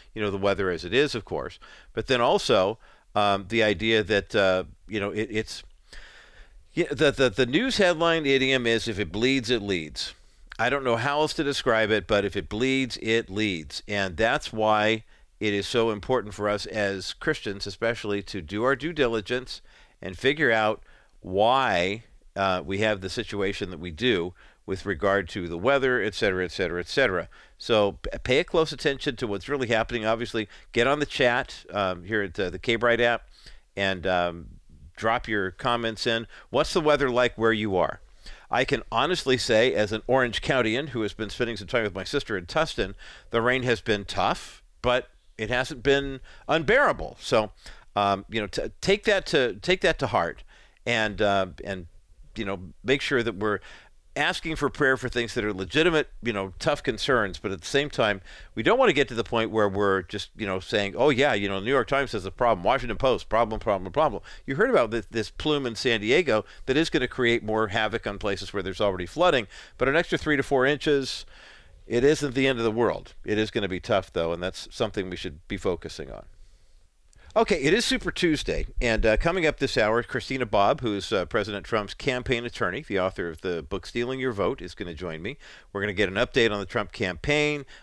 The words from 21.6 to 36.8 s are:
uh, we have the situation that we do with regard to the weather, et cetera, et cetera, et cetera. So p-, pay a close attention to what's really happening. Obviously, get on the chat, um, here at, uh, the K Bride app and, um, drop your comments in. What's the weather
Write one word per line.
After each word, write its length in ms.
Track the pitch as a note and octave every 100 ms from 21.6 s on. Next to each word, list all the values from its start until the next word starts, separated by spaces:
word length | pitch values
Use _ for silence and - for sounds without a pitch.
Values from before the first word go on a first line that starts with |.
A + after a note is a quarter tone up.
| B2+ F2+ F#2 G#2+ - - - G2
uh, 280 | G2 F#2 D2+
we 140 | G2
have 220 | G#2+ G2+
the 80 | F#2
situation 600 | A#2+ G#2 G2+ G2 G2 F#2
that 100 | E2
we 120 | F2
do 420 | D2+ B2 G2 E2+ - - _ -
with 200 | F#2+ G2+
regard 420 | E2+ G2 G2 F2
to 220 | G2+ E2+
the 80 | E2+
weather, 440 | A2 C#3 C3 B2
et 140 | G2 -
cetera, 300 | G#2+ F#2 F2+
et 60 |
cetera, 280 | - F2 F2
et 80 | F2
cetera. 400 | - B2+ F2+ E2 - - -
So 360 | - A2 G2+ -
p-, 140 | - -
pay 160 | - -
a 40 | F3
close 260 | E3+ D#3
attention 460 | C#3 D3+ C#3 D3 A#2
to 100 | A#2+
what's 220 | G2+ -
really 180 | C#3+ A#2
happening. 380 | A2+ A2+ A#2+ G#2+
Obviously, 420 | A2+ A#2 A#2 G#2 - -
get 160 | A2+ B2
on 120 | D3
the 60 | D3
chat, 600 | - B2 B2 B2+ - -
um, 360 | G2 F#2+ F2+ F2
here 160 | A2
at, 180 | G2 F2+
uh, 100 | F2+
the 100 | F2
K 180 | - A#2
Bride 240 | A#2+ A#2
app 220 | A#2+ A#2 - - - - _ -
and, 320 | G2 F#2+ F#2
um, 380 | F2+ F2 E2+ D2+ - - - - -
drop 320 | A2 A#2+ -
your 240 | G#2+ F#2
comments 560 | - C3 A#2+ A2+ A2 B2
in. 200 | A2+ A2 - -
What's 220 | C3 D#3
the 80 |
weather 300 | E3